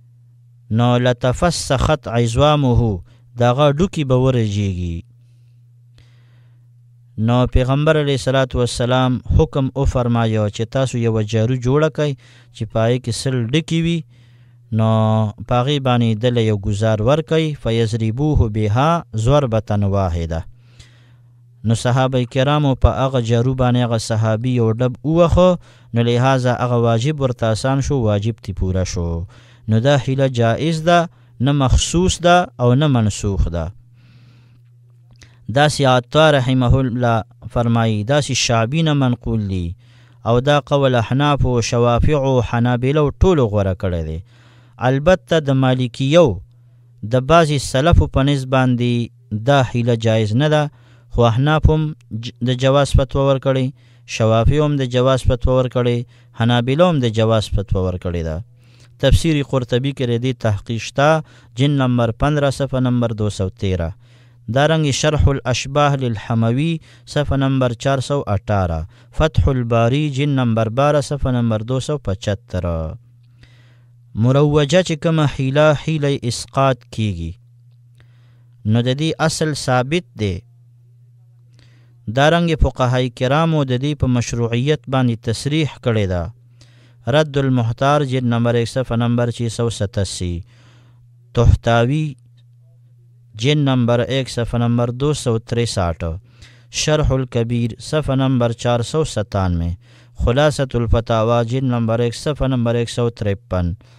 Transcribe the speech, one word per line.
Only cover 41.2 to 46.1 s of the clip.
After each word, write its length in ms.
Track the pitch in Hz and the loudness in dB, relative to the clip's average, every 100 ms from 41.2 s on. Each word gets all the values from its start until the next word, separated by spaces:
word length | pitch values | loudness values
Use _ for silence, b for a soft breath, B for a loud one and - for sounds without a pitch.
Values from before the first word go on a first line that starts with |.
| 147 143 127 | 0 2 0
و 140 | 120 | 0
شوافع 580 | - 120 120 117 147 147 | 0 2 2 2 2 2
و 220 | 135 127 | 2 0
حنابله 600 | 110 120 120 123 127 151 | 0 0 0 0 0 2
و 100 | 143 | 0
ټولو 320 | - 190 160 113 | 2 2 4 2
غوره 280 | 104 95 | 0 -2
کړی 280 | 92 95 85 78 | -2 -4 -4 -6
دی. 120 | 80 b b b b b b | -8 b b b b b b
البته 640 | 123 139 156 185 - 165 | -2 0 2 0 0 -2
د 100 | 139 131 | 0 0
مالکیو 680 | 131 127 123 - 135 | 2 0 -4 -4 2